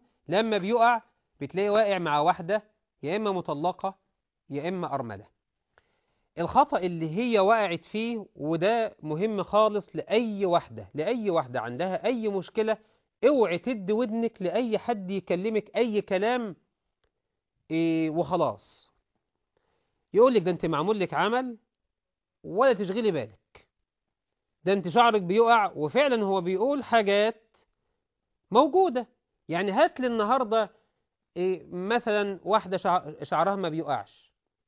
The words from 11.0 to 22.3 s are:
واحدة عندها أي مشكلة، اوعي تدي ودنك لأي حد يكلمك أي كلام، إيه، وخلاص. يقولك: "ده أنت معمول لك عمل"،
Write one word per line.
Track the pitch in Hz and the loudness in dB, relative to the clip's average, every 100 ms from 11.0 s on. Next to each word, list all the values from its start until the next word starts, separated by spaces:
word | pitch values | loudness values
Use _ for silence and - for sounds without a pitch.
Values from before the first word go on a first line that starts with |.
| 165 247 208 | -4 -2 0
واحدة | 165 120 123 | 0 -2 -4
عندها | 117 123 185 180 214 | -6 -4 -4 -2 -2
أي | 247 220 | -2 -2
مشكلة، | 196 - - 220 214 _ _ _ - 240 | -4 -4 -2 -2 -2 _ _ _ 0 4
اوعي | 285 196 170 | 4 2 0
تدي | 240 226 185 | -4 -4 -2
ودنك | 214 240 226 226 - | -2 -2 -2 -4 -4
لأي | 175 196 247 208 | -2 -2 0 -2
حد | - 220 185 | -2 -4 -4
يكلمك | 196 - 175 214 214 - 202 | -4 -2 -2 0 -2 -2 -2
أي | 240 208 | 0 0
كلام، | 196 190 214 247 220 151 _ _ _ _ _ _ _ _ _ _ - | -2 0 0 -2 -4 -12 _ _ _ _ _ _ _ _ _ _ -6
إيه، | 160 165 160 160 | -2 0 2 0
وخلاص. | 160 151 175 139 104 - - - _ _ _ _ _ _ _ _ _ _ _ _ | 0 0 0 0 -2 -12 -16 -18 _ _ _ _ _ _ _ _ _ _ _ _
يقولك: | 190 254 226 | 4 6 4
"ده | 170 | 0
أنت | 170 165 | -2 -2
معمول | 147 175 214 | 0 0 -2
لك | 175 | -2
عمل"، | 147 196 240 254 226 _ _ _ _ _ _ _ | -2 -2 -2 -4 -10 _ _ _ _ _ _ _